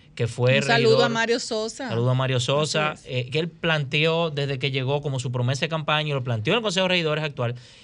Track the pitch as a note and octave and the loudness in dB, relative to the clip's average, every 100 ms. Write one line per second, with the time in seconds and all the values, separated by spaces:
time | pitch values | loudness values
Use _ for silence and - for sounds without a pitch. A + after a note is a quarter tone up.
0 | - - A#2 - B2 C#3 A#3 A#3 - - | -16 -4 -4 0 2 4 4 4 6 6
1 | - A3+ A3+ A#3 - A3 A3 - C4 A2+ | 4 2 0 0 -2 -4 -6 -8 -4 0
2 | B2 B2+ C3 B2+ B2+ C#3+ D3+ D#3 D3+ D3+ | 2 2 0 0 2 2 2 0 -2 -4
3 | - B2+ B2+ D3+ E3+ - E3+ D#3 C3+ D3+ | -6 -6 -2 -2 -4 -2 -2 0 0 0
4 | D#3+ E3 E3+ C#3+ C#3 C3+ C#3 C3+ B2+ D3 | 2 2 0 -2 -4 -2 -4 -2 -2 -2
5 | C#3+ C3 B2+ B2 B2 C3+ D#3 D#3+ D3+ D3+ | -2 -4 -4 -2 0 0 -2 -4 -2 -2
6 | D3+ C#3 B2 A2+ A2+ A3+ A3 F3+ F#3 F3+ | 0 -2 -2 -2 0 0 0 0 2 2
7 | D#3 D3+ D#3 C3+ A#2 A#2+ - - | 0 -2 -4 -4 -4 -6 -14 -20